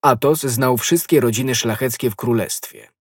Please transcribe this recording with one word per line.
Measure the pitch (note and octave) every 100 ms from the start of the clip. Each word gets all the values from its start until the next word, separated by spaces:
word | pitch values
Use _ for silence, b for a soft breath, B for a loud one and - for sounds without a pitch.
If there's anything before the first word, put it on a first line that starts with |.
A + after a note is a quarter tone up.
Athos | C#3+ A#2+ C#3+ D#3
znał | C#3 A#2+ C3 B2
wszystkie | - E3+ - D#3
rodziny | A#2+ A2 C3 A#2
szlacheckie | A#2 A2 C3 - B2+
w | -
królestwie | A2+ A#2 F#2 - - - - _